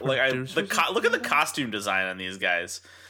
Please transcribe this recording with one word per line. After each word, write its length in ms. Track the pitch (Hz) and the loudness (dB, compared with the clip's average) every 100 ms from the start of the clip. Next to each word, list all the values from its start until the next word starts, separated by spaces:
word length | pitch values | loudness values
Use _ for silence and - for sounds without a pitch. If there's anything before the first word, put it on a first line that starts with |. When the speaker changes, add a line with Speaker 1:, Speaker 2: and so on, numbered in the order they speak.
Speaker 1:
like, 180 | 135 135 | -2 2
I, 80 | 131 | 2
the 60 | 131 | 2
Speaker 2:
producers 320 | 131 185 196 | -2 -2 0
Speaker 1:
co-, 200 | - 165 | 2 2
Speaker 2:
of 60 | 185 | 2
Speaker 1:
look 100 | 466 | 2
at 60 | |
the 60 | 480 | 0
Speaker 2:
Kill 40 | |
Bill? 60 | - | 2
Speaker 1:
costume 420 | 147 156 - 127 | 2 2 0 -4
design 360 | 107 101 95 95 | -2 0 0 0
on 100 | 92 | -2
these 200 | 92 95 | -6 -2
guys. 440 | 95 87 90 - - - - | 0 0 -2 -8 -14 -20 -20